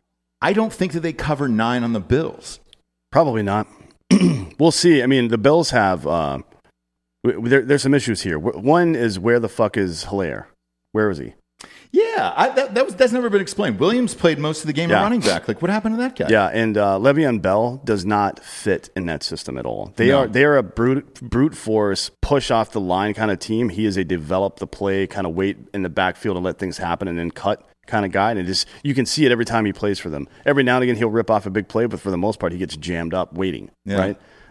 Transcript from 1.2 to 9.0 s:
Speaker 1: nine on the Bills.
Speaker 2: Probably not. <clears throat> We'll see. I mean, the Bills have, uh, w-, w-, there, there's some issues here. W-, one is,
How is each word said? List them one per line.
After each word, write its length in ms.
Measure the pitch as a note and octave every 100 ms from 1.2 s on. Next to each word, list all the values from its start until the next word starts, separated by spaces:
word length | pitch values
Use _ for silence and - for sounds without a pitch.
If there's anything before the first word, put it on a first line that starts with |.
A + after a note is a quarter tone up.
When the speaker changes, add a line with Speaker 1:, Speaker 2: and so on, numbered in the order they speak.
| C#3+ C#3+ C#3+
Speaker 1:
nine 360 | A2 A2+ B2
on 100 | A#2
the 60 | A2+
Bills. 600 | E2 - D#3+ - - - _ _ _ _ _
Speaker 2:
Probably 300 | C#3+ D#3+ A2+
not. 240 | G2+ G#2 A2 - - _ -
<clears throat> 80 | F#3+ F3 C#3+ F#2 -
We'll 120 | D#3+
see. 300 | - F3 D3
I 40 | B2
mean, 220 | C3+ A#2+
the 80 | A2+
Bills 320 | C3 D#3+ D#3+
have, 340 | B2+ G2 F2+ C#2+
uh, 340 | E2 D2 C2+ - _ _ _ _ _ _ _
w-, 120 | A#2+ F#2+
w-, 80 | A#2
there, 120 | C3+
there's 200 | A#2+ C#3
some 120 | C3+
issues 280 | C#3+ A#2+ G2
here. 100 | G2 D#2
W-, 220 | F#2 F2
one 340 | A#2 E3+ E3+
is, 240 | C#3+